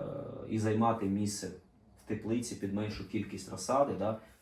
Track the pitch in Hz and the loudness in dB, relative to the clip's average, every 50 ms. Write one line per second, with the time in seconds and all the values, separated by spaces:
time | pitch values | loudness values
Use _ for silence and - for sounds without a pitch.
0 | 95 - - - - - - - - - 110 107 107 110 107 110 113 113 110 - | -4 -6 -6 -8 -8 -8 -10 -10 -4 -2 0 2 4 4 4 6 6 4 4 4
1 | 101 95 98 101 104 104 - - - 92 - - - _ _ _ - - - - | 2 2 2 2 2 0 -2 -4 -6 -8 -8 -12 -16 _ _ _ -20 -20 -20 -14
2 | - - 107 107 - 110 117 123 120 - 98 - 104 98 101 104 107 104 - - | -6 -4 -4 -2 0 0 0 0 0 -2 -4 -4 -2 -2 0 0 -2 -2 -4 -6
3 | 98 - - 104 98 - 101 95 - - - - - - 127 139 143 131 95 90 | -6 -4 -2 -2 -2 -2 -6 -8 -8 -8 -8 -4 0 2 4 4 4 4 2 0
4 | 98 107 110 110 - - - - | 0 -2 -2 -4 -8 -16 -20 -16